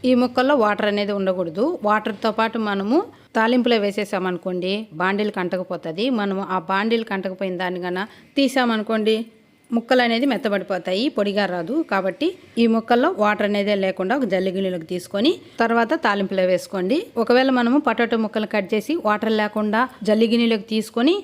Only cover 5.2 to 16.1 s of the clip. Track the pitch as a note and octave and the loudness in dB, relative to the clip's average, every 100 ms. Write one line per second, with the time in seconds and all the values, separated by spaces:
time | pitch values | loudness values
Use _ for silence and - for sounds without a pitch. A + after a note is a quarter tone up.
5.2 | G#3 G3+ F3+ F#3 F3+ F3 E3 D#3+ B3 A#3 | -2 -2 -4 -4 -6 -8 -8 -4 -2 0
6.2 | G3+ F#3+ G3 F#3 E3 F#3+ A3 A#3 A3 G3 | -2 -4 -4 -4 -2 -2 0 -2 -2 -6
7.2 | F#3 F#3 G3 F3+ F3+ F3+ F3+ F3+ G#3+ - | -6 -6 -6 -4 -4 -4 -6 -6 -8 -12
8.2 | - - C4+ C4 B3 A3 G#3+ A3 G#3+ A3 | -6 0 2 2 0 0 -2 0 0 0
9.2 | A3+ - _ _ _ A#3 A#3 B3+ A#3+ A3+ | -4 -16 _ _ _ -4 2 2 4 2
10.2 | C#4+ G#3 A3 G3+ F3+ F#3 F#3 F#3+ C#4 A3+ | 0 0 0 -2 -2 -4 -2 -2 0 0
11.2 | G#3 G3+ G3 F3+ E3 D4 D#4+ G3 F#3+ F3 | -2 0 -2 -2 -2 -4 0 -2 -2 -2
12.2 | D#4+ F#4 - - A#3 A3+ A3+ A#3+ D4 F#4+ | -4 -4 -8 2 4 2 2 2 2 2
13.2 | G#3 G#3 G#3 G#3 G3+ G3+ F#3+ F#3+ F#3+ C#4 | 0 2 0 0 0 0 0 -2 -2 0
14.2 | A#3+ F#3 F#3+ F#3 F#3+ F3+ D#3+ F3+ - G3 | 0 0 0 -2 -4 -4 -6 -8 -6 0
15.2 | C4 - - - A3+ A#3 A#3 D#4+ A#3 | 0 0 -8 -2 0 2 2 0 0